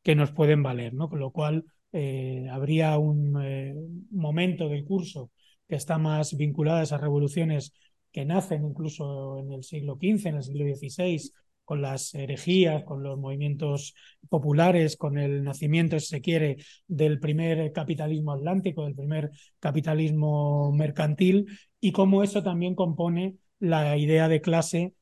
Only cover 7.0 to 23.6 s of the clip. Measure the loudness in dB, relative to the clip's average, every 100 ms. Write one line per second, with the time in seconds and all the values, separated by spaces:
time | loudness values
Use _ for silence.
7 | 0 2 2 0 0 -2 -4 _ _ _
8 | _ -6 0 0 0 -4 -4 -4 -8 -6
9 | -8 -8 -8 -8 -10 -12 -10 -8 -8 -2
10 | 0 0 0 -4 -6 -4 -4 -4 -8 -4
11 | -2 -2 -6 _ _ _ -6 -4 -4 -6
12 | -8 -8 -8 -6 2 4 4 2 -4 -8
13 | -6 -8 -6 -4 -4 -2 -2 -4 -6 _
14 | -20 _ -2 0 2 4 6 6 2 0
15 | -4 -2 0 0 -4 -2 0 2 2 0
16 | -2 -6 0 2 2 -2 -10 -20 -8 2
17 | 2 2 0 0 0 0 -2 -4 -4 -4
18 | -2 -2 -2 -4 -2 0 -2 -4 -6 -6
19 | -4 -4 -4 -10 _ _ -2 0 0 0
20 | 2 2 2 2 2 2 2 2 0 0
21 | 0 4 4 4 2 -10 _ _ 0 4
22 | 4 6 4 0 -2 -2 -2 0 0 0
23 | 0 0 -2 -6 _ _